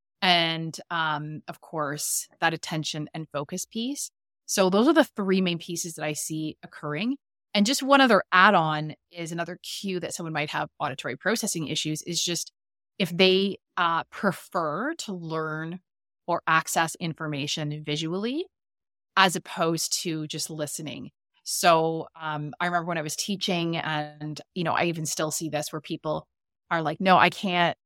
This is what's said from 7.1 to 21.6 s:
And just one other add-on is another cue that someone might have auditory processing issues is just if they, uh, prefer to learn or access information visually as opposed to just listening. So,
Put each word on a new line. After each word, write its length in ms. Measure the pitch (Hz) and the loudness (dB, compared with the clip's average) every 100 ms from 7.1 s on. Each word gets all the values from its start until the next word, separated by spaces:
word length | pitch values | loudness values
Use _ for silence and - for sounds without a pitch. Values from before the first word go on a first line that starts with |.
| 277 _ _ _ | -4 _ _ _
And 120 | 208 208 | 2 2
just 160 | 277 | 2
one 200 | 269 277 | 4 6
other 200 | 262 196 - | 8 6 6
add-on 640 | 185 202 190 156 151 156 - _ | 6 8 8 4 0 -4 -10 _
is 200 | 170 165 | -10 -8
another 280 | 170 170 175 | -6 -6 -8
cue 380 | - - 196 180 | -10 -8 -4 -4
that 120 | 165 | -6
someone 200 | - 165 | -8 -6
might 160 | 151 151 | -4 -4
have 200 | 156 156 - | -4 -6 -4
auditory 380 | 147 135 143 127 | -6 -4 -8 -4
processing 520 | 185 233 214 165 151 | -2 -2 -2 -4 -4
issues 320 | 151 156 151 | -4 -4 -6
is 200 | - 170 | -4 -4
just 300 | 170 165 - _ _ _ _ - | -2 -4 -6 _ _ _ _ -4
if 100 | 175 170 | -2 6
they, 420 | 190 190 196 - _ - | 6 6 2 -4 _ -2
uh, 260 | 170 165 - | 0 0 -4
prefer 800 | - 202 - - 185 156 156 269 | -2 -2 -2 -6 -4 -2 -2 -4
to 200 | 330 - | -6 -8
learn 640 | 180 160 160 156 156 160 185 _ _ _ _ - | -8 -6 -4 -4 -6 -6 -10 _ _ _ _ -4
or 160 | 170 - | -2 4
access 480 | 160 - 175 165 - | 2 4 0 0 -2
information 880 | 175 - 156 143 143 - 151 151 | -6 -4 -6 -4 -4 -4 -4 -6
visually 640 | 151 151 160 185 226 294 392 _ _ _ _ _ _ - | -4 -4 -2 -4 -4 -4 -8 _ _ _ _ _ _ 4
as 180 | 190 165 | 4 2
opposed 560 | - - 165 160 - - | -8 -2 0 0 -2 -4
to 240 | 175 160 156 | -4 -4 -6
just 240 | 156 - | -8 -8
listening. 580 | 156 147 - 151 135 135 _ _ _ | -6 -6 -6 -10 -10 -14 _ _ _
So, 640 | - - | -8 2